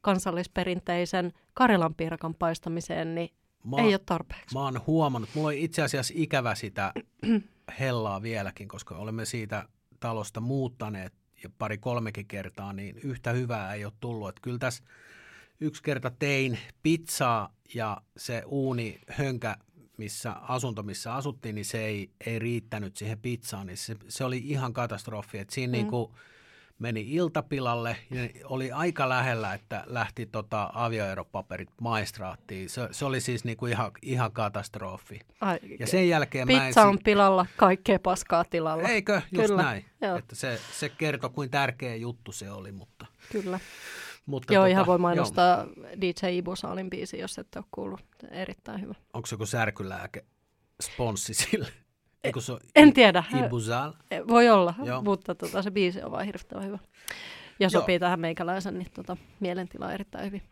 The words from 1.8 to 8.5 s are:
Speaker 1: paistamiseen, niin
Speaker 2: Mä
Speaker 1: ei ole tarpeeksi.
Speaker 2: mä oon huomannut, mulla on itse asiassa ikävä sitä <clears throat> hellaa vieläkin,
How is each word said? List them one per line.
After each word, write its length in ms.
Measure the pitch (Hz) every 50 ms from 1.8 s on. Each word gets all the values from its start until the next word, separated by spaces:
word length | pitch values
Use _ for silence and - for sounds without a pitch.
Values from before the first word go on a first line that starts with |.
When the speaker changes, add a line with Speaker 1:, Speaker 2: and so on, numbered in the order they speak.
| 170 160 160 _ 165 160 165 160 - 160 160
Speaker 1:
paistamiseen, 800 | - - 165 165 - _ 175 165 170 165 - 170 156 165 165 165
niin 160 | 165 170 165 _ _ _ _ _ _ _
Speaker 2:
Mä 120 | 110 127 240 240
Speaker 1:
ei 120 | 220 196
ole 60 | 196 -
tarpeeksi. 480 | - 185 165 - - - - - - 120
Speaker 2:
mä 60 | 131 139
oon 160 | 139 131 127 120
huomannut, 440 | - 156 165 156 143 131 120 110 - -
mulla 140 | 151 151 151
on 60 | 151
itse 280 | 139 160 165 165 - 156
asiassa 320 | 135 - 139 127 - -
ikävä 380 | - 160 151 - 139 127 120 107
sitä 380 | - - 107 98 - 98 95 - - - _ _ _ - 208 233
<clears throat> 480 | 214 196 - _ _ _ - - -
hellaa 420 | 131 135 127 120 110 107 98 98 101
vieläkin, 460 | 117 113 110 98 95